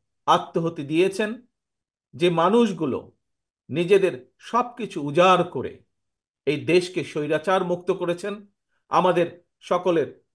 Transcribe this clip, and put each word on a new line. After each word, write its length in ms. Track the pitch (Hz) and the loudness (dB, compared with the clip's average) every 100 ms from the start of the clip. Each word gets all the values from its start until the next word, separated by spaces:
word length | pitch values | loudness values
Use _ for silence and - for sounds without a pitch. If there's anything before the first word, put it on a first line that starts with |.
| _ _ - | _ _ 0
আত্মাহুতি 580 | 165 - 175 165 170 | 2 2 -4 -4 -6
দিয়েছেন, 580 | 139 160 190 190 214 247 _ _ _ _ _ _ _ | -4 0 0 0 -6 -6 _ _ _ _ _ _ _
যে 160 | 127 175 | -2 0
মানুষগুলো 840 | 165 175 233 226 170 151 101 - _ _ _ _ _ - | 2 2 4 2 0 -4 -4 -8 _ _ _ _ _ -8
নিজেদের 600 | 135 175 196 175 127 - _ | -4 4 4 4 -2 -14 _
সবকিছু 640 | - 240 247 - 214 165 | -4 -2 -2 -6 -10 -6
উজাড় 420 | 147 147 185 180 | -4 4 4 4
করে 400 | 170 135 110 - _ _ _ _ _ _ - | 2 -4 -8 -12 _ _ _ _ _ _ -4
এই 200 | 147 120 | -4 2
দেশকে 380 | 180 180 170 | 2 2 -6
স্বৈরাচার 600 | 139 156 147 156 175 190 | -6 -6 -2 -2 0 0
মুক্ত 280 | 180 175 185 | 0 -4 -2
করেছেন, 560 | 180 175 170 202 208 - _ _ _ - | -4 -2 -4 -6 -10 -16 _ _ _ -2
আমাদের 540 | 156 180 170 165 - _ _ | 2 2 2 0 -4 _ _
সকলের 640 | - 180 180 165 131 - _ | -4 -2 0 0 0 -6 _